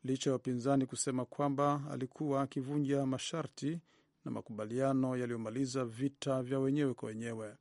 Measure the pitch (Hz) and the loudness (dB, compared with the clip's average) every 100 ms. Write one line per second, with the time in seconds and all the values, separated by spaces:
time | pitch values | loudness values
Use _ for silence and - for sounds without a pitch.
0 | 131 131 143 127 131 123 123 139 131 120 | 0 0 2 2 0 0 4 4 4 0
1 | - 127 123 - 143 139 143 147 139 131 | 0 0 -2 0 0 4 4 2 -2 -4
2 | 131 - 151 139 135 143 131 147 139 139 | -6 -2 0 2 2 -2 -2 0 2 2
3 | 135 131 - 165 151 - 143 170 _ _ | 2 0 -4 -6 -6 -4 -4 -4 _ _
4 | _ _ - 113 - 104 107 120 135 135 | _ _ -6 -6 -6 -8 -4 0 2 4
5 | 131 127 123 117 110 120 135 135 123 113 | 2 0 -2 -4 -4 -2 -2 -2 -4 -2
6 | 139 139 143 131 123 135 135 143 139 120 | -4 -2 -2 -2 0 0 2 2 2 0
7 | 117 110 117 113 107 - | -6 -6 -6 -6 -8 -14